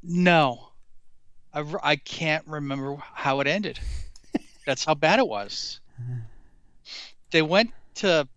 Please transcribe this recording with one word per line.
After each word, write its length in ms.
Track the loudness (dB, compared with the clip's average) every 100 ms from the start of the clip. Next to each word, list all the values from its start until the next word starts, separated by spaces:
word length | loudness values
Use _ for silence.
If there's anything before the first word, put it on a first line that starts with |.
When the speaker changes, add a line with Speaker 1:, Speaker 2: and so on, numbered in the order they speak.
Speaker 1:
No. 680 | -2 2 6 6 6 0 -12 -20 -20 -18 -18 -20 -20 -20 -12
I 80 | -8
r-, 180 | -6 -4
I 140 | 0 0
can't 500 | -2 -6 -2 -2 -2
remember 500 | -8 -4 -4 -6 -8
how 440 | -12 -4 0 2
it 60 | 2
ended. 340 | 0 -2 -6 -6 -6 -8 -12
Speaker 2:
<laughs> 440 | -6 -8 -8 -12 -4
Speaker 1:
That's 180 | -2
how 100 | 0
bad 240 | 2 4 4
it 80 | 4
was. 540 | 0 -6 -8 -10 -12 -18 -12
Speaker 2:
Uh. 180 | -8 -8 -10 -16 -20 -20 -20 -20 -18 -18 -18 -20 -2
Speaker 1:
They 100 | 2
went 280 | 4 4 2 -2 -16 -4
to 320 | 2 2 2